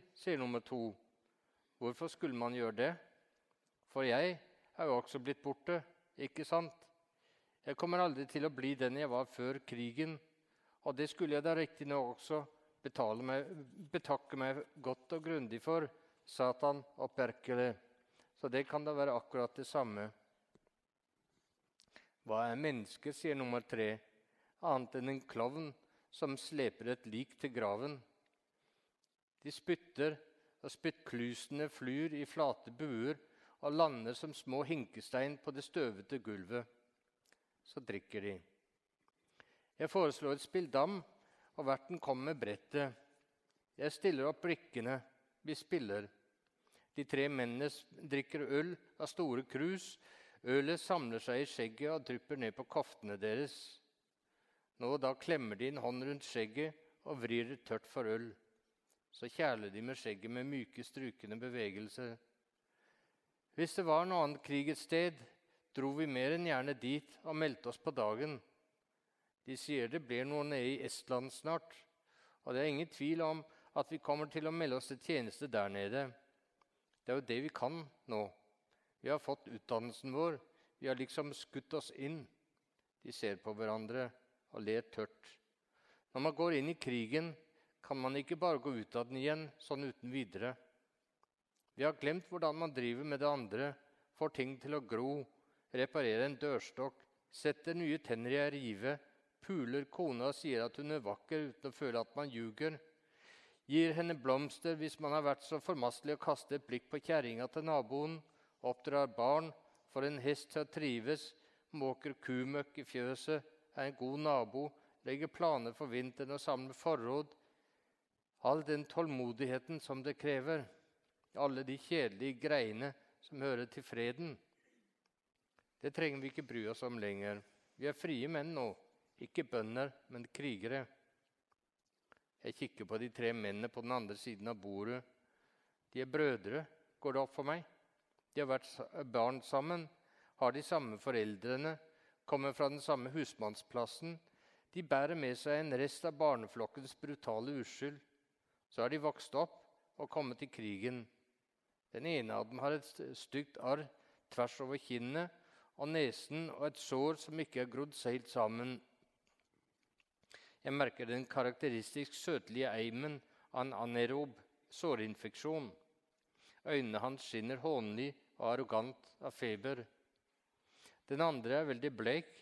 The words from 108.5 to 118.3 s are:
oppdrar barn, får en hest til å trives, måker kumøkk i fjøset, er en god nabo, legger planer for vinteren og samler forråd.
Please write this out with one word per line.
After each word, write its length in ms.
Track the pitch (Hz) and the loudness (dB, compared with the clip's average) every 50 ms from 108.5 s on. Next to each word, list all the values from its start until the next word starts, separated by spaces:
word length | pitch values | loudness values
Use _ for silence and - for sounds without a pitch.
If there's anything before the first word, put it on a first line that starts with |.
| _ _ - | _ _ -2
oppdrar 460 | 123 127 - - 151 139 143 139 127 110 | -2 -2 -2 0 2 4 4 4 4 4
barn, 380 | - 120 127 143 156 165 160 151 - - _ _ _ _ _ - | 4 6 6 6 6 4 0 -4 -12 -18 _ _ _ _ _ -2
får 140 | 131 135 143 | 0 0 0
en 100 | 147 139 123 | 0 0 2
hest 260 | 143 147 - - - - | 2 0 0 -2 -4 -2
til 100 | 156 151 | -2 -2
å 60 | - - | -2 -2
trives, 560 | 160 156 139 120 117 110 131 156 139 - - - _ _ _ _ _ _ _ - 151 | -2 0 0 0 2 2 0 0 0 -2 -8 -14 _ _ _ _ _ _ _ -6 -2
måker 400 | 135 131 127 - - 147 135 - | 0 0 0 -2 -4 -6 -8 -6
kumøkk 600 | - - 127 127 127 135 143 143 139 - - 127 | -4 -2 0 0 0 0 0 -2 -2 -4 -8 -12
i 60 | 117 - | -10 -6
fjøset, 580 | - 127 123 123 131 123 - - 156 147 139 - - - _ _ - 139 | -4 -2 -2 -2 -2 -4 -2 0 0 0 -2 -6 -14 -20 _ _ -6 -4
er 120 | 135 139 | -4 -4
en 100 | 135 - | -4 -4
god 240 | 127 127 139 147 151 | -4 -2 -2 2 4
nabo, 400 | 151 143 127 117 104 120 135 147 147 - - - _ _ _ - | 4 4 4 4 2 0 -2 -4 -4 -6 -12 -20 _ _ _ -6
legger 260 | 127 135 139 160 - | -4 -2 -2 -2 -4
planer 440 | - - 175 165 151 127 117 117 113 - | -2 2 4 4 4 4 2 -2 -6 -6
for 140 | 151 131 | -6 -2
vinteren 420 | 117 127 127 131 120 - 139 131 143 | -2 -2 -2 -2 -4 -6 -6 -6 -6
og 60 | 139 | -4
samler 360 | - 160 139 127 131 131 131 - | 0 0 0 0 -2 -6 -10 -2
forråd. 540 | - 170 160 131 113 120 135 147 151 147 - - _ _ _ _ _ _ _ _ _ _ _ _ _ _ _ _ _ _ | 2 2 2 2 2 0 0 0 -2 -4 -10 -20 _ _ _ _ _ _ _ _ _ _ _ _ _ _ _ _ _ _